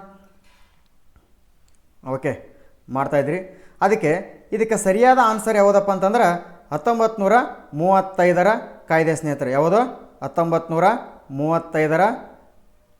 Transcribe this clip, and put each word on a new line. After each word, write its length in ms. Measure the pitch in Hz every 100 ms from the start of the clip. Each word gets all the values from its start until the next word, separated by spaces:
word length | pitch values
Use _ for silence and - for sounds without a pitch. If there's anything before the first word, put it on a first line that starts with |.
| - - _ _ _ _ _ _ _ _ _ - _ _ _ _ _ _ _ _ 131
ಓಕೆ, 480 | 131 147 117 - - - _ -
ಮಾಡ್ತಾಯಿದ್ರಿ. 760 | 127 135 143 139 180 185 - - -
ಅದಕ್ಕೆ 640 | 196 214 151 175 - - -
ಇದಕ್ಕೆ 260 | 220 220 214
ಸರಿಯಾದ 400 | 190 196 247 262
ಆನ್ಸರ್ 320 | 226 220 220 214
ಯಾವುದಪ್ಪ 360 | 202 202 196
ಅಂತಂದ್ರೆ 540 | 190 190 233 190 175 - - -
ಹತ್ತೊಂಬತ್ತು 480 | 151 240 233 220 220
ನೂರ 120 | 190 233 294 - -
ಮೂವತ್ತೈದರ 760 | 143 180 190 190 - 175 175 190 233 - - -
ಕಾಯ್ದೆ 280 | 160 160 151
ಸ್ನೇಹಿತರೆ. 360 | 156 143 127
ಯಾವುದು? 560 | 135 160 208 254 - - -
ಹತ್ತೊಂಬತ್ತು 500 | 139 - 165 165 165
ನೂರ 100 | 165 185 240 - - -
ಮೂವತ್ತೈದರ 720 | 135 151 165 165 156 156 160 202 247 - - _ _ _ _ _